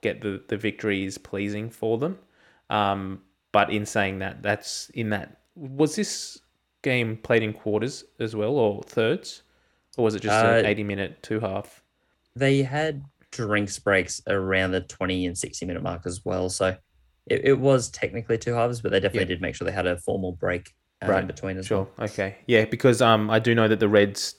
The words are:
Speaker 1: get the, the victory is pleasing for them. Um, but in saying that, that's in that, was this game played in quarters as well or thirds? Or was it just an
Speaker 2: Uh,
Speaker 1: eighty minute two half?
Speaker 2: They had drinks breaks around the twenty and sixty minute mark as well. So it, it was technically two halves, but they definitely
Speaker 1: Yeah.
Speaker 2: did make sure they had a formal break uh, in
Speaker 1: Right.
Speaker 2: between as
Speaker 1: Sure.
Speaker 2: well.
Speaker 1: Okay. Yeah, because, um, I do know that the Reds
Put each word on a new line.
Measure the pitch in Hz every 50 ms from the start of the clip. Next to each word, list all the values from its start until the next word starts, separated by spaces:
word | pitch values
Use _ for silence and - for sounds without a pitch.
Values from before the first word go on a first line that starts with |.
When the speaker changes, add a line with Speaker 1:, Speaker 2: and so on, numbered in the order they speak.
Speaker 1:
get | - 110 92 -
the, | - 104 98 98 - -
the | 113 104
victory | 110 107 - - - 107 101 95 95
is | 95 98 -
pleasing | - - - 98 101 101 104 104 110 117
for | 113 - - 113 113 113
them. | 139 170 190 - _ _ _ _ _ _ _ _ _ -
Um, | - 107 104 101 98 98 95 95 95 95 - _ _ _ _ _
but | - 104 101 - 104
in | 104 104
saying | - - 107 101 95 95 95
that, | 95 95 - - -
that's | 101 104 - - - - - - -
in | - 120 113 107
that, | 104 98 - - - _ _ _ _
was | 180 151 135 135 139 156 147 -
this | 220 208 - - - - - - - _ _ _ _ _ _ _ _ -
game | 139 127 127 117 113 110 110
played | - - 123 113
in | 110 107
quarters | 104 - - 110 104 107 110 131 143 - - _ _ -
as | 113 110 113
well | 107 104 110 143 143
or | 113 107 101 101 -
thirds? | - - 123 110 113 151 202 - - - - _ _ _ _ _ _ _ _ _ _ _ -
Or | 120
was | 110 104
it | 98
just | - 107 104 110 113
an | 113 117 117 110
Speaker 2:
Uh, | 107
Speaker 1:
eighty | 104 107 104
minute | 104 101 98 98 90 - - -
two | - 110 107
half? | 113 98 95 98 101 - - _ _ _ _ _ _ _ _ _ _ _ -
Speaker 2:
They | 120 135 135 139 139
had | 139 131 135 147 156 160 147 139 139 - _ _ _ _
drinks | - - 117 104 107 104 104 98 - -
breaks | - 101 101 95 87 80 - - - -
around | 101 98 92 95 95 95 95 92
the | 92 92
twenty | 92 - - - 92 92 92 90 90
and | 87 87
sixty | - - - - - -
minute | 92 85 87
mark | 92 92 87 87 -
as | 90 90 90 -
well. | 92 95 92 92 90
So | 92 - 95 92 95 - _ _ _ _ _ _ _ _ _
it, | - 135 139 -
it | 135 139 120
was | 127 139 135 127 113 -
technically | - - - - - 117 110 - 117 113
two | - 120 120
halves, | 117 117 120 123 117
but | 113 -
they | - 98
definitely | 95 98 95 113
Speaker 1:
Yeah. | 95 87 92
Speaker 2:
did | 85
make | 92 82 -
sure | - 87
they | 90
had | 95 98 87 90
a | 87 87
formal | - - 92 95 92 90 87
break | 82 - 90 90 87 - - - _ _ _ _ _
uh, | 95
in | 98
Speaker 1:
Right. | 98 95 95 92
Speaker 2:
between | - - - 95 92 92
as | 95 -
Speaker 1:
Sure. | 110 98 95 - - -
Speaker 2:
well. | 110 104
Speaker 1:
Okay. | - - 98 98 104 - _ -
Yeah, | 120 110 110
because, | 110 - 117 - 131 120 107
um, | 127 113 113 107 107 107
I | 110 113
do | 110 120 117
know | 117 113 107
that | 110 101
the | 113 101
Reds | 107 104 101 101 101 - - - -